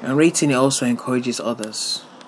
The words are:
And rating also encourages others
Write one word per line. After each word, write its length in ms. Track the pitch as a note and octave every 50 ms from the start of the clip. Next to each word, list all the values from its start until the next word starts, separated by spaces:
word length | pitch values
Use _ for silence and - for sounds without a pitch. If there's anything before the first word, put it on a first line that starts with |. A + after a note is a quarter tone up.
And 160 | - B2 C3 D3
rating 360 | D#3+ E3+ E3 - D#3+ D3 C3+
also 320 | B2+ C3 C#3 C3+ - C3
encourages 540 | B2 A#2+ A#2 - B2+ B2+ B2 B2 B2 A#2 -
others 640 | - A2+ A#2 A2+ G#2+ G#2+ G#2+ - - - - - - - - - -